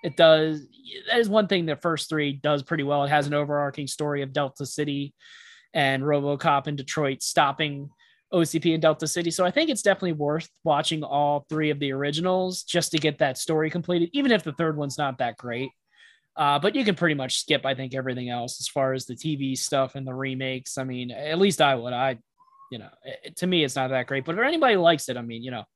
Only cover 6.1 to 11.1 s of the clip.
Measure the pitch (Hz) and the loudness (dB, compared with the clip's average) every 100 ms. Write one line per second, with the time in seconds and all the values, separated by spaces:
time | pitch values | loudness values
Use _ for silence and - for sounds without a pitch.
6.1 | 147 143 143 160 143 147 147 135 - 143 | 0 0 0 2 2 0 -6 -6 -2 -2
7.1 | 135 - - 147 139 151 139 143 _ _ | -2 0 2 2 2 -4 -4 -12 _ _
8.1 | _ _ 185 160 165 170 165 160 151 156 | _ _ 2 2 2 2 4 4 2 -2
9.1 | - 170 165 180 226 320 247 - 196 185 | -2 -2 0 2 2 0 2 2 2 0
10.1 | 156 147 156 - _ 165 147 156 160 147 | 0 0 -2 -4 _ 0 2 2 -4 -2